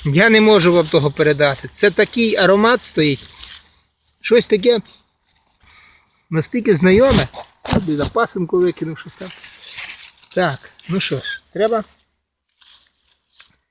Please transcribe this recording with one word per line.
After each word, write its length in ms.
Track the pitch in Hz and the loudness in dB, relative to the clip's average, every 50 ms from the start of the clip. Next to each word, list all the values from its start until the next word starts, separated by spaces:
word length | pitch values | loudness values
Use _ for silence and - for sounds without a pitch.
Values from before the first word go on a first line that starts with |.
| - | -6
я 240 | 147 139 170 208 226 | -2 2 2 4 4
не 120 | 220 220 | 4 4
можу 320 | 214 214 214 196 160 180 170 | 6 6 4 6 4 4 4
вам 140 | 175 165 | 4 2
того 240 | 156 - 160 139 151 | 2 2 0 0 0
передати. 600 | 139 - 156 151 151 139 147 143 135 - - 127 - | 0 0 0 0 2 2 0 0 0 -2 -8 -12 -6
Це 160 | - - 202 | 0 0 0
такий 460 | 180 - 208 - - 240 233 220 208 | 2 2 -2 0 0 0 0 0 2
аромат 460 | - 190 175 190 202 214 226 247 - - | 2 4 4 4 4 4 2 2 2 0
стоїть. 460 | - - - 156 151 139 - - - - - - - - - - _ _ _ _ _ _ _ _ _ _ _ | -4 -2 0 0 0 0 -2 -6 -16 -16 -16 -16 -16 -16 -18 -20 _ _ _ _ _ _ _ _ _ _ _
Щось 260 | - - 220 240 - | -2 2 2 2 2
таке 340 | - 214 202 185 240 233 214 - - - - _ _ _ _ _ _ _ _ _ _ _ _ _ - - - - - - - _ _ _ _ _ - | 2 0 0 2 2 0 0 -2 -8 -20 -20 _ _ _ _ _ _ _ _ _ _ _ _ _ -20 -20 -20 -20 -20 -20 -20 _ _ _ _ _ -6
настільки 460 | 165 160 151 - - 247 220 233 196 | -4 -4 -4 -2 -4 -4 2 2 2
знайоме. 520 | 143 165 185 190 214 254 277 247 190 139 123 - - - - - _ - - - | 4 4 4 4 4 4 4 4 2 0 0 -6 -14 -16 -16 -20 _ -6 -2 -2
От 60 | - 190 | -2 -2
біда, 220 | 165 151 143 143 | -2 -4 -2 -2
пасинку 540 | - - 220 233 - - 196 175 156 - 180 | -2 -2 -2 -2 -2 -2 -4 -4 -2 0 0
викинув, 400 | 180 180 165 - 165 160 160 - | 0 0 -2 -4 -8 -8 -8 -12
щось 160 | - 175 - | -8 -10 -8
там. 140 | - 190 185 - - - - - - - - - - - - - - - - - - - - - | -8 -8 -12 -12 -14 -14 -14 -12 -12 -10 -10 -10 -10 -10 -10 -12 -14 -16 -20 -20 -20 -18 -10 -4
Так, 360 | 180 185 160 127 - - - - - - - | -2 -2 -2 -2 -6 -10 -18 -20 -20 -10 -6
ну 120 | 165 190 | -4 -4
що 180 | - - 151 131 | -4 -4 -6 -6
ж, 240 | - - - - _ _ - | -6 -8 -10 -10 _ _ -6
треба, 320 | 170 208 220 233 220 208 - - _ _ _ _ _ _ _ _ _ _ _ _ _ _ - - - _ _ _ _ _ _ - _ _ _ _ - - _ _ _ _ _ | -2 -2 -2 -2 -2 -6 -8 -16 _ _ _ _ _ _ _ _ _ _ _ _ _ _ -20 -20 -20 _ _ _ _ _ _ -20 _ _ _ _ -18 -18 _ _ _ _ _